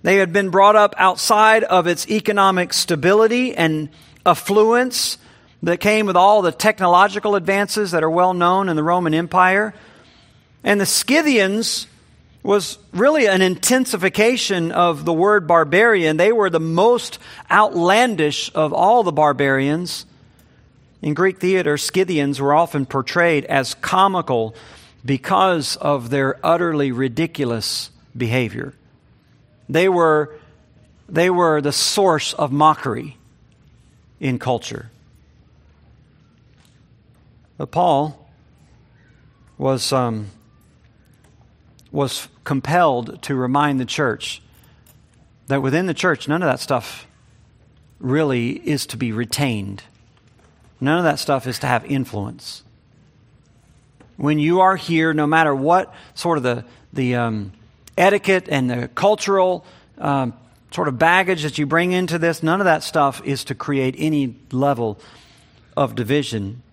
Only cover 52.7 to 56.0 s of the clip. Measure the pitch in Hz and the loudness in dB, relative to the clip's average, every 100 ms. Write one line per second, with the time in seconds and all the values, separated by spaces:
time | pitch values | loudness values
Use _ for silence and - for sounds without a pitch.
52.7 | _ _ _ _ _ _ _ _ _ _ | _ _ _ _ _ _ _ _ _ _
53.7 | _ _ _ - - 143 151 151 180 190 | _ _ _ -20 -6 -2 0 2 4 4
54.7 | 190 - 165 160 156 151 160 160 139 139 | 2 -2 0 0 0 0 2 2 0 2
55.7 | 180 - - | 0 0 -12